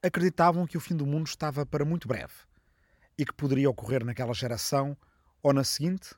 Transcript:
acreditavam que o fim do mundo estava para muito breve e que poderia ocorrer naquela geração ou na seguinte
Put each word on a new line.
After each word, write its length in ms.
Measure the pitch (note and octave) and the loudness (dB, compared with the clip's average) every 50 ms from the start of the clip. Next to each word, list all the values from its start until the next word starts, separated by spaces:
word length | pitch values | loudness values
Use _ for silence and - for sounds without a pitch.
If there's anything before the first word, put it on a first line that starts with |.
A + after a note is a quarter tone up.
| - | 0
acreditavam 640 | F3+ - - E3+ F#3 E3 - E3+ F3 E3+ F3 F3+ | 0 0 4 2 2 4 6 4 6 6 4 0
que 80 | - - E3+ | -2 -2 -6
o 20 | |
fim 160 | - - F3 | -4 -2 -2
do 80 | D#3+ C#3+ | 0 0
mundo 220 | C#3 C#3+ D#3 D#3+ | 0 0 0 -2
estava 400 | C#3+ - - - D3+ C#3 C#3+ D3 | -4 -6 -4 -4 -4 -2 -4 -4
para 180 | B2 - D3+ C#3+ | -2 -2 -4 -2
muito 240 | D3+ E3 F3 - G#3+ | -2 -2 -2 -2 -2
breve 240 | G#3+ G#3 C#2 - - - - _ _ _ _ _ _ _ _ _ _ _ _ _ _ - | -4 -4 -4 -10 -14 -20 -20 _ _ _ _ _ _ _ _ _ _ _ _ _ _ -6
e 80 | C#3+ | -4
que 80 | - - | -4 -4
poderia 340 | - D3 C#3 C3+ C3 C#3 C#3 | -4 -2 0 2 4 4 2
ocorrer 340 | B2+ - - G#2 B2+ C3 A#2 | 2 0 -4 -2 -2 -2 -2
naquela 300 | A#2+ A#2 - B2+ A#2 A#2+ | -2 -4 -4 -4 -4 -4
geração 640 | - C3 B2 A#2 G#2+ - - - C#3 C#3 C#3+ C#3+ - _ _ _ _ _ _ _ _ _ | -4 -4 -4 -4 -4 -4 -2 0 0 0 -2 -4 -10 _ _ _ _ _ _ _ _ _
ou 100 | C#3+ C#3 | 4 4
na 100 | C#3 C3+ | 4 2
seguinte 520 | - - - C#3+ E3+ F#3 F#3+ - - - | 0 -2 -2 0 -2 -2 -2 -6 -12 -20